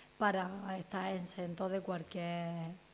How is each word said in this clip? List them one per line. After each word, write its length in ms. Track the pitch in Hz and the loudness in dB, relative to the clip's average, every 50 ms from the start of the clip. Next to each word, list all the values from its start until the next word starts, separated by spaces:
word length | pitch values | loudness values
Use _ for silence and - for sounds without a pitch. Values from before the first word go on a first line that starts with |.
| - - - - | -18 -14 -2 4
para 580 | 214 208 190 190 185 185 190 196 196 190 190 185 | 6 6 6 6 2 0 -2 -4 -4 -4 -2 -4
estar 380 | 180 - - 190 185 190 190 | -4 -2 0 0 2 2 0
exentos 560 | 185 175 175 - - 180 175 170 165 190 185 | 0 -2 -4 -4 -4 -2 -2 -2 0 0 2
de 100 | 190 196 | 2 0
cualquier 1040 | 190 190 185 170 160 - - 180 170 170 175 175 170 170 170 170 165 165 180 185 - - | 0 0 -2 -2 -2 -4 -4 -4 -2 -2 0 0 -2 -2 -2 -2 -4 -4 -6 -8 -14 -20